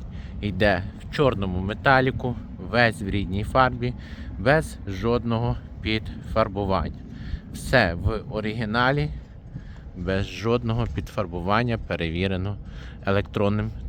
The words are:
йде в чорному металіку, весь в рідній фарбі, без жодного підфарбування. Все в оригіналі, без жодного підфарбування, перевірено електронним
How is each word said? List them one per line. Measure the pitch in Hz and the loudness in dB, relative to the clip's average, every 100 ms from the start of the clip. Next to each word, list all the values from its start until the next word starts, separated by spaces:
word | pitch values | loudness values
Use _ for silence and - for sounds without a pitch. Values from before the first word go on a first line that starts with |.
| - - - - | -6 -10 -10 -6
йде | 104 95 104 90 104 - | -4 4 4 4 0 -8
в | - | -6
чорному | - 143 117 98 90 | 2 4 4 0 -2
металіку, | 95 110 147 131 131 120 127 117 - - 92 | -2 2 6 6 6 0 -2 -4 -8 -10 0
весь | 107 120 107 | 4 4 4
в | 98 | -2
рідній | 101 90 98 | 0 0 -2
фарбі, | 104 131 127 123 123 123 - - - - | 2 4 4 2 -4 -4 -10 -12 -10 -2
без | 101 156 151 - - | 4 4 2 -6 -6
жодного | 95 110 120 117 113 120 120 - - | -2 2 2 2 0 0 -2 -6 -6
підфарбування. | 107 110 - - - - 110 95 98 95 76 - - - - - - | -2 0 -2 -8 -2 2 2 2 2 2 0 -4 -12 -12 -8 -8 -8
Все | - - 131 98 | -10 2 4 6
в | 85 95 110 - | 2 0 0 -2
оригіналі, | 104 107 110 110 113 123 143 147 - - - - - - - - - | -4 -2 -2 0 2 4 2 0 -4 -12 -16 -14 -14 -12 -14 -12 -6
без | 90 95 101 | 0 0 0
жодного | 92 107 120 120 113 110 | -4 0 0 0 0 -2
підфарбування, | - - - 95 87 87 104 120 113 | -2 -6 -4 -4 -2 2 2 2 0
перевірено | - 87 85 82 95 95 95 101 - - - - - | -2 -2 0 2 2 0 -2 -6 -8 -12 -12 -6 0
електронним | 98 98 - 101 107 107 - | 2 2 2 2 2 0 -4